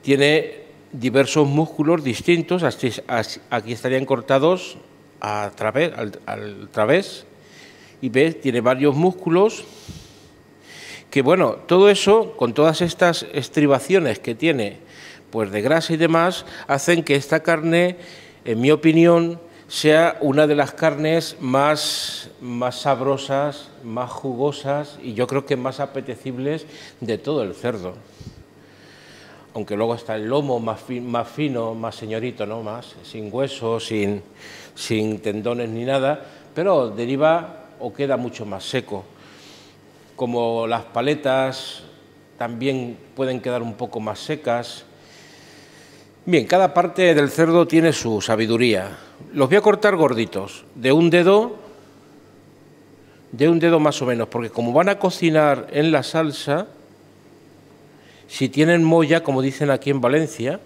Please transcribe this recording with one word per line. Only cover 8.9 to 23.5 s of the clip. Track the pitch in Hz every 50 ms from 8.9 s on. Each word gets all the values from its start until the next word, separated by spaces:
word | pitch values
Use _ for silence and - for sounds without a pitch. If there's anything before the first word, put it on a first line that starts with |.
| 135
músculos | 143 165 185 180 - - 170 165 180 196 220 220 - - - - - - - - - - - - - - - _ _ _ _ _ _ _ - - - - - - - - _
que, | - 139
bueno, | 127 131 175 185 165 120 - - -
todo | - 170 185 196 208
eso, | 202 196 - 196 208 226 214 175 -
con | - 127 120 110
todas | - 147 160 156 151
estas | 180 170 - - 185 175 165 - 120 80 -
estribaciones | 147 123 - - 160 147 143 139 123 - - 185 190 165 131 107
que | - - - 117
tiene, | 113 156 165 156 131 107 101 92 - - - - - - - - - - _
pues, | - 113 110 98
de | 98 107
grasa | 101 131 156 165 156 - 165
y |
demás, | 156 165 165 160 165 165 180 180 - - - - - -
hacen | - 139 139 - - 175 165 160
que | - 143
esta | 139 139 - 160 156 156
carne | - 165 156 156 165 165 170 175 180 180 175 - - - - - - - - -
en | - 113 110
mi | 123 139
opinión, | 151 147 - 165 156 165 165 170 170 170 170 170 170 170 - - - - -
sea | - - - - 151 156 160 165 170 - -
una | - 143 131 147 151
de | 147 147
las | 147 139 131
carnes | - - - 160 147 139 156 156 160 165 160 - - -
más, | - 127 127 135 143 147 156 143 - - - - - - - - - - - -
más | 127 123 120 120 123 123 120 -
sabrosas, | - 147 135 117 127 139 139 135 135 - 139 135 143 147